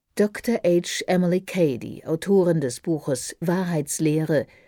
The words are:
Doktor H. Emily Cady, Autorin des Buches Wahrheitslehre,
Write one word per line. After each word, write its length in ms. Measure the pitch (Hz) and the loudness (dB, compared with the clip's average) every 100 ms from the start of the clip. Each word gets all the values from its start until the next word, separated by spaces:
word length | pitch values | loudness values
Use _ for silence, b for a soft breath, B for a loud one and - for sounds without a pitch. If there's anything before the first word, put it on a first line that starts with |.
| _ | _
Doktor 480 | - 208 - - 233 | -2 -2 -2 -2 0
H. 400 | 175 175 175 - - | 2 2 0 -6 0
Emily 360 | 185 175 185 | 2 2 0
Cady, 600 | 190 185 156 120 - - | -2 0 0 0 -8 -10
Autorin 560 | - 160 190 196 175 165 | -6 -4 2 4 4 2
des 200 | 135 - | 0 -4
Buches 560 | 175 151 - 127 - - | -4 -4 -2 -4 -4 -6
Wahrheitslehre, 1080 | 170 180 175 160 143 - 156 156 156 147 - b | -2 -2 0 -2 -2 -2 0 0 2 0 -2 b